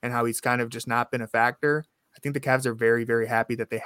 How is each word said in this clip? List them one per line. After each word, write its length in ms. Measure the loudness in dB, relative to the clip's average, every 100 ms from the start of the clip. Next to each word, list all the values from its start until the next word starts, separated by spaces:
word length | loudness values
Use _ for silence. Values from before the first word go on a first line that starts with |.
and 80 | -4
how 140 | 0 0
he's 160 | 0
kind 180 | 0 0
of 100 | -2
just 180 | -6 -2
not 220 | -2 0
been 120 | -4
a 60 | -2
factor, 580 | 2 2 2 0 0 -4 _ _
I 60 | -10
think 140 | -6
the 80 | -4
Cavs 240 | 0 2 0
are 80 |
very, 320 | 2 4 4 2
very 220 | 0 2
happy 280 | 0 0 -4
that 140 | -4
they 120 | -6